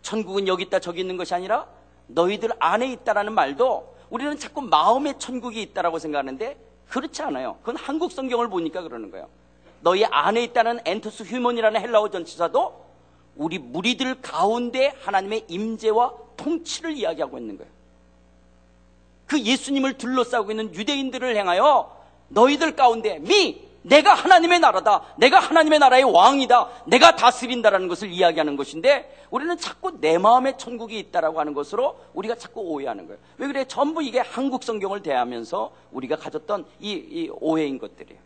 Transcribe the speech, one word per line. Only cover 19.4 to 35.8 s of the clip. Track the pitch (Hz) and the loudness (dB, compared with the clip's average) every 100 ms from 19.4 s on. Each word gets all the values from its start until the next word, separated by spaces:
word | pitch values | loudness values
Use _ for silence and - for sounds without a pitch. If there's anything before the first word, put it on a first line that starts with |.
예수님을 | 220 262 - 277 269 | 0 -2 -2 -2 -2
둘러싸고 | 262 247 262 240 247 202 | -4 -4 -2 0 -2 -4
있는 | 220 220 | -6 -8
유대인들을 | 165 220 277 262 247 247 214 | -8 -4 -4 -4 -6 -2 -2
향하여 | 190 180 277 262 - - - _ _ | 0 4 4 4 0 -16 -20 _ _
"너희들 | 202 254 285 320 - | 4 4 4 -2 4
가운데 | 247 226 214 165 | 4 4 -4 -6
미, | 160 415 320 - - - | 2 2 2 -4 -18 -20
내가 | 170 285 294 | 4 6 8
하나님의 | - 359 359 339 349 | 4 8 6 8 4
나라다, | 294 190 214 196 - - | 4 4 2 0 -2 2
내가 | 262 359 | 6 6
하나님의 | - 320 311 302 | 6 4 6 6
나라의 | 269 254 | 8 8
왕이다, | 269 170 214 277 254 247 - - - | 6 8 6 6 4 4 4 -8 2
내가 | 247 330 330 | 6 6 8
다스린다"라는 | 247 240 247 240 214 196 185 | 4 4 -6 2 2 2 -2
것을 | 170 208 | -6 -8
이야기하는 | 175 175 160 151 143 | 2 2 2 -2 -4
것인데, | 135 156 247 285 - - - | -8 -2 2 2 -2 -20 -8
우리는 | 254 311 349 | -6 -4 -6
자꾸 | - - 370 330 | -8 -8 -10 -4
내 | 151 165 | 0 2
마음의 | 202 247 262 262 | 4 4 2 -6
천국이 | - 240 226 214 | -12 -12 -10 -12
있다라고 | 170 180 160 160 | -6 -4 -2 -4
하는 | 147 | -4
것으로 | 143 143 214 262 - - | -6 -6 -4 -4 -6 -16
우리가 | 165 214 233 | -10 -8 -8
자꾸 | - 226 | -10 -12
오해하는 | 180 151 135 101 82 | -8 -8 -8 -10 -14
거예요. | 101 _ - | -20 _ -10
왜 | 277 | -6
그래? | 269 | -6
전부 | 262 - 285 320 | -6 -2 -2 -2
이게 | 277 247 | -4 -4
한국 | 226 - 269 233 | -4 -4 -4 -4
성경을 | - 220 190 202 | -6 -6 -6 -6
대하면서 | 160 131 123 120 113 - 113 _ | -2 -2 -2 -6 -8 -6 -8 _